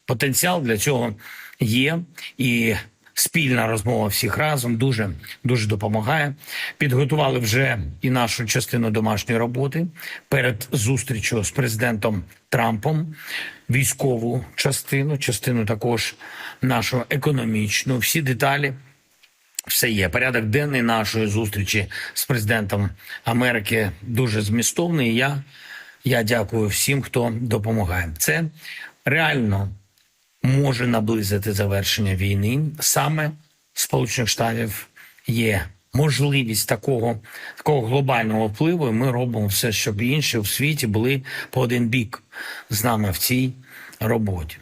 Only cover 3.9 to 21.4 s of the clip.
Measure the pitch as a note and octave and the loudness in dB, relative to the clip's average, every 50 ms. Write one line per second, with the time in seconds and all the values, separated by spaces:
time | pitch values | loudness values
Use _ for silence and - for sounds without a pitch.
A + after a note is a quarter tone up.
3.9 | B2 A2+ A2 G2+ F#2+ - - G#2+ - - D3+ D3+ D3+ C3+ A#2+ A#2+ A#2 A2+ C3 C3+ | 2 2 2 0 0 0 0 0 0 0 2 2 2 0 0 0 0 2 2 2
4.9 | B2 A2 G#2+ G2 D#2+ - - - - - - B2 B2 A#2+ G#2+ G#2 A2+ G#2 A2 G#2 | 2 0 -2 -4 -6 -8 -12 -16 -10 -4 0 0 2 2 2 0 0 0 0 0
5.9 | G#2+ A2 G#2+ G#2 D#3 D#3+ D3 C#3+ C#3 - - - - - - - - - D3+ C#3+ | 0 0 0 0 0 0 0 -2 -4 -6 -12 -12 -10 -8 -8 -8 -4 -2 0 2
6.9 | B2 B2+ D3 B2+ D#3 D3+ C#3+ C3+ C3 B2 A#2+ G#2+ G#2+ C3 C3+ C3 B2 G#2 D#2 D2 | 2 2 2 2 2 2 2 2 2 2 2 2 2 4 2 2 0 -2 -4 -6
7.9 | - - - C3 B2+ B2+ A#2+ A2+ - - A#2+ A2 - B2+ A2+ - - A#2+ A#2 A2 | -6 -4 0 0 2 2 2 0 0 -2 -2 -2 0 -2 0 0 0 0 0 2
8.9 | G#2+ A2+ G#2+ A2 G#2+ G2+ - - A#2 A2+ A#2 A#2+ A#2+ B2+ C#3 C#3 C#3 D#3+ E3+ F3 | 2 2 2 2 0 0 0 0 0 0 0 0 0 -2 -2 -2 0 -2 -2 -4
9.9 | - - - - - - - - D3 C3+ B2 B2+ A#2 G2+ - - - C#3 G#2 A#2+ | -6 -10 -14 -14 -14 -16 -6 -2 0 2 2 2 0 -2 -4 -4 -2 0 0 2
10.9 | C3+ B2+ - - B2 G#2+ - - B2 A2+ F#2+ - - - C3 A#2+ A2 G#2+ A#2+ B2 | 0 0 0 -2 -4 -4 -2 -2 0 0 -2 -2 -2 -2 -2 -2 0 0 0 0
11.9 | A2+ G#2+ A2 A2+ G#2+ F#2 - - - - _ _ - A#2+ A#2 A2+ A2+ G#2+ - - | 0 0 0 -2 -2 -2 -4 -8 -14 -20 _ _ 0 0 2 2 0 0 0 0
12.9 | D#3 D#3 E3+ D#3+ D#3 - - - - - - - - - - - A#2+ C3+ C3 G#2 | 0 0 -2 -4 -8 -12 -12 -10 -8 -8 -8 -10 -12 -10 -4 0 2 2 2 0
13.9 | - - C#3 C#3 B2 A2+ A2+ A#2+ B2 B2+ - - - - - C#3 C3+ - - - | 0 0 0 0 2 0 0 -2 -2 -2 -4 -6 -4 -2 -2 0 -2 -2 -4 -2
14.9 | C#3 C3+ C#3 D3+ D3+ C3+ - - A2+ - - C#3 B2 A#2+ A2 G2+ A#2+ G#2+ - B2 | -2 0 0 0 -2 -2 -2 -2 -2 -2 -2 0 0 0 0 0 -2 -2 0 0
15.9 | A#2 A2+ - - - - - - - - - - - - - C3 B2 A2+ G#2+ - | 0 0 -2 -4 -8 -10 -16 -18 -16 -14 -14 -16 -6 -2 0 0 2 0 0 0
16.9 | - B2 A#2+ - D#3+ C#3 - D3+ D3 C3 A#2 A2+ A2 G#2+ G#2 G2+ - - - C3+ | -2 -2 -2 -2 -2 0 2 2 2 2 0 0 0 0 0 0 -2 -2 0 0
17.9 | C3 B2 G#2+ - - E3 D3 C3 B2+ A#2 C#3 C#3 C#3 C#3+ C#3+ C#3 C3 - - - | 0 0 0 0 0 0 0 0 0 2 2 2 2 2 0 -2 -4 -6 -12 -20
18.9 | _ _ _ _ _ _ _ _ _ _ _ _ _ - - - - - - A#2+ | _ _ _ _ _ _ _ _ _ _ _ _ _ -10 -6 -2 0 0 2 2
19.9 | A2 G2+ F#2 F2 E2+ B2 B2+ C3 B2+ A#2+ A2 G#2+ G#2 D3 D3 D3 C#3 B2+ A#2 A#2 | 2 2 2 2 2 0 0 2 0 0 0 2 2 2 2 2 0 0 2 2
20.9 | A2+ A2 G#2+ G#2 - A2+ A2 G#2 G2 A2 | 2 2 0 0 0 0 0 0 0 0